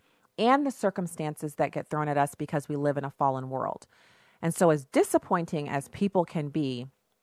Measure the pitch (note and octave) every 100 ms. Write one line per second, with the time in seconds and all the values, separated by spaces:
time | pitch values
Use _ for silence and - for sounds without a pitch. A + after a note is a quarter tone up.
0 | _ _ _ - A3+ C#4 C#4 - G3 F#3+
1 | F3 - D3+ D3+ D3+ - C#3+ D#3 - D3+
2 | D3+ C#3+ C#3+ - D3+ D3+ C#3 D3 C#3+ C#3+
3 | C#3 - C#3 C3 C3 C3 - - - _
4 | _ _ _ - E3 - F3 D3+ C3+ C#4
5 | G#4 E4 - F3+ E3 D#3+ D3 C#3 - -
6 | G3+ F#3 E3 E3+ D3 D#3 C#3 B2 C3 _
7 | _ _